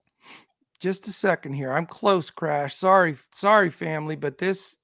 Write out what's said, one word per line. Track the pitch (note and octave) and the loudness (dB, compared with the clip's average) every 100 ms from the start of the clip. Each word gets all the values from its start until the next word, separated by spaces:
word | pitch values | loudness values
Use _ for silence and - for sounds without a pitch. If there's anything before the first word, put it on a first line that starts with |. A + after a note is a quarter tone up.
| _ _ - - _ _ _ _ | _ _ -20 -20 _ _ _ _
just | F#3 F#3+ - | -6 -4 -6
a | |
second | - G3 E3+ C#3 | -4 0 -2 -4
here. | C#3 C3 | -6 -4
I'm | C#3+ | -2
close, | E3 - G#3+ F#3+ D#3 | -4 -2 2 2 0
Crash. | - D#3+ D3 C#3+ - | -6 -4 -2 -4 -2
Sorry, | F#3 G3 F3 C3+ - | 4 6 4 -2 -12
sorry, | - G3 G#3+ F#3 | -4 4 4 4
family, | - E3+ D#3 D#3 D3+ | -2 -6 -6 -6 -6
but | D3 C3+ | -6 -4
this, | F#3 F#3 - - | -4 -4 -8 -12